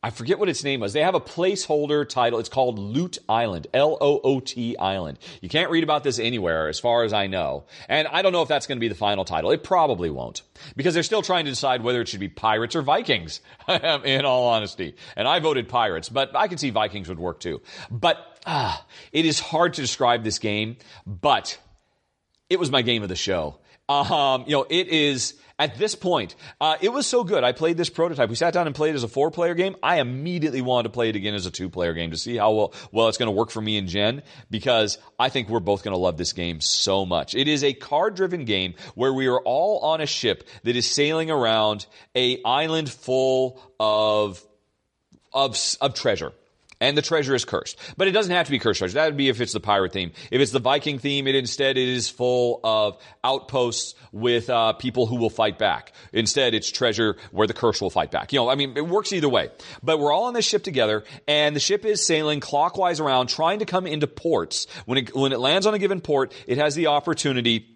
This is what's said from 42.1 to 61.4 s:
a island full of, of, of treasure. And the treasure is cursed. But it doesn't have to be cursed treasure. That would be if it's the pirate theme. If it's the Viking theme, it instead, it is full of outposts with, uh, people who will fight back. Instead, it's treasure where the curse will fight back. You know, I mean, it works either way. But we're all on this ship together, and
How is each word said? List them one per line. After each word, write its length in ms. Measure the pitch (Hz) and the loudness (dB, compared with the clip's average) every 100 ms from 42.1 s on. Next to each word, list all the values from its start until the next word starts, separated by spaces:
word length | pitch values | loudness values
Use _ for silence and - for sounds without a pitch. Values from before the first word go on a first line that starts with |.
| 127 | 0
a 260 | 127 123 | 0 0
island 460 | 117 131 160 160 151 | 0 0 2 -2 -4
full 720 | - - 131 131 131 131 127 - _ | -8 -2 0 2 2 0 -4 -20 _
of, 640 | 110 107 107 107 104 92 - _ _ _ _ _ _ _ _ | 0 2 4 2 0 -4 -18 _ _ _ _ _ _ _ _
of, 240 | 131 139 117 - - | 0 0 0 -4 -2
of 120 | 139 - | -2 0
treasure. 360 | - 98 80 - _ _ _ - | 0 0 -2 -10 _ _ _ -2
And 180 | 123 147 | 0 2
the 60 | |
treasure 320 | 143 165 135 131 | 4 4 4 0
is 100 | - | 0
cursed. 320 | 92 - - - - | -4 -4 -14 -16 0
But 120 | 196 | 2
it 40 | |
doesn't 220 | 196 196 | 4 2
have 140 | 180 160 | 0 2
to 40 | |
be 60 | 139 | 2
cursed 220 | 117 98 | 2 2
treasure. 160 | 92 110 | 0 2
That 100 | 156 | 0
would 100 | 147 | 2
be 140 | 139 | 2
if 100 | 113 | 2
it's 140 | 120 | 0
the 60 | 107 | -4
pirate 340 | 104 101 92 | 2 2 2
theme. 200 | 98 87 - - | -2 -6 -8 -4
If 100 | 123 | 2
it's 100 | 135 | 2
the 60 | 127 | 2
Viking 400 | 120 147 147 139 | 2 0 0 -4
theme, 300 | 139 139 135 | -2 -2 0
it 80 | 135 | 0
instead, 420 | 120 - 135 127 | 0 0 0 2
it 100 | 127 | 0
is 220 | 127 110 | 0 -4
full 500 | - 123 123 120 120 | -2 0 2 2 0
of 340 | 113 110 107 95 - - | 0 2 2 -2 -20 -4
outposts 680 | 123 135 - 135 123 110 - - 120 | -2 -2 -2 0 0 -2 -8 -12 -16
with, 380 | 101 120 120 - | -2 2 2 2
uh, 240 | 120 113 | 2 2
people 320 | 107 127 120 113 | 0 -4 0 0
who 120 | 120 | 2
will 120 | 113 | -2
fight 300 | - 110 92 | 2 0 2
back. 320 | 104 65 - - - | 0 0 -6 -20 -6
Instead, 440 | - 110 - 127 110 | -2 0 2 2 2
it's 160 | - | -2
treasure 460 | - 123 104 110 101 - | 0 0 2 0 0 -8
where 160 | 92 104 | 0 0
the 80 | |
curse 280 | 107 120 104 | 2 0 2
will 100 | 95 | -2
fight 180 | 92 78 | -2 0
back. 240 | - - | -2 -2
You 60 | 135 | 0
know, 100 | 120 | 2
I 60 | 135 | 2
mean, 200 | 143 127 | 0 -2
it 120 | 160 | 0
works 260 | 190 208 | 0 0
either 160 | 190 147 | 0 2
way. 220 | 120 73 - - - | 2 0 -8 -20 -8
But 160 | 120 160 | 0 2
we're 120 | 147 | 4
all 120 | 156 | 2
on 100 | 240 | 0
this 120 | 240 - | 0 0
ship 180 | 208 | 0
together, 400 | - 135 110 107 - - - | 0 0 2 2 -4 -14 0
and 280 | 147 | 2